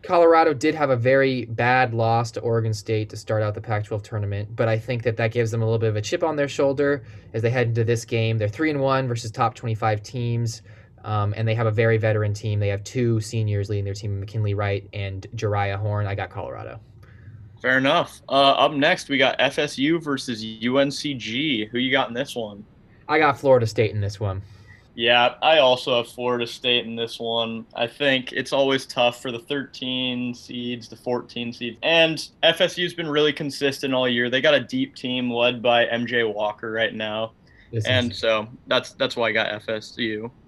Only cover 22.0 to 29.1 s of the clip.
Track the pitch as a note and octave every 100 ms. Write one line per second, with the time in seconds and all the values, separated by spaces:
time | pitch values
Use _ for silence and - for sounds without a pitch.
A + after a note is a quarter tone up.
22 | B2+ A#2 A#2+ B2 A2 G2 - - - -
23 | - D#3 D3+ C3+ C#3 B2+ A2+ - G#2+ G#2
24 | G2+ - G2+ F#2+ - - - - _ -
25 | A#2 A#2+ B2 - D#3 D#3+ C3 B2+ - A#2+
26 | A#2 - B2 A#2+ A#2 - B2+ A#2+ A2+ A#2
27 | A2+ - A#2 A#2 A2+ A2+ - - A#2 -
28 | C#3+ C3 B2+ - B2+ C#3 C3+ C3+ - -
29 | A#2+